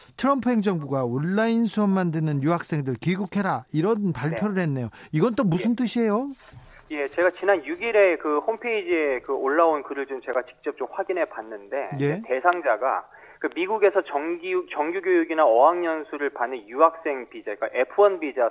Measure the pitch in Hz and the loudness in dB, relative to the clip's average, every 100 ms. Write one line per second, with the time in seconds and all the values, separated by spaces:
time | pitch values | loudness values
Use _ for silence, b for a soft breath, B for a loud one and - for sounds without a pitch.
0 | B - 254 277 226 240 202 180 143 135 | B -2 0 0 2 0 0 -2 -2 -2
1 | 127 123 160 196 226 233 226 214 208 190 | -2 -2 -2 0 0 2 0 0 2 2
2 | 175 160 156 143 139 170 - 156 131 120 | 0 0 0 0 2 0 0 -4 -2 -2
3 | 160 185 202 196 190 135 - 147 180 220 | -2 -2 -2 -2 -2 -2 -2 0 0 2
4 | 202 123 139 160 208 190 170 135 117 - | 0 -2 -4 -2 -2 0 -2 -2 -6 -10
5 | B 156 208 220 220 170 226 233 247 240 | B 0 2 2 0 2 0 0 -2 0
6 | 226 208 277 269 B B B B B 151 | 0 0 -2 -10 B B B B B -6
7 | 139 - 180 175 190 190 135 175 226 214 | -4 0 0 2 2 0 0 -6 0 4
8 | 190 160 156 147 180 226 240 220 175 170 | 4 4 0 -2 -2 -4 -4 -4 0 0
9 | 147 127 120 135 135 147 170 151 131 139 | 0 -2 -2 -2 0 4 4 2 -4 -8
10 | 135 135 123 123 120 - - 143 131 - | -8 -8 -6 -4 -4 -8 -10 -8 -8 -6
11 | 190 180 156 - 110 107 98 131 117 139 | -4 -4 -4 -6 -12 -14 -10 -8 -6 -4
12 | 143 170 226 131 170 180 147 107 131 113 | -2 -2 -4 0 2 2 2 0 0 -2
13 | - B B B 151 151 185 214 196 190 | -6 B B B -8 -4 -4 2 2 2
14 | - 143 156 175 175 185 180 - 151 185 | 0 -2 -4 -6 -4 -4 -4 -4 -4 -2
15 | 185 175 160 160 151 113 143 175 170 160 | 2 2 2 4 4 6 6 4 -2 -4
16 | 147 151 143 - 120 131 101 123 160 165 | -6 -6 -6 -4 -6 -6 -6 2 4 2
17 | 160 135 120 117 107 101 110 123 127 - | -6 -6 -8 -12 -10 -6 -4 -2 0 4
18 | 202 190 156 131 117 | 4 4 -4 0 -2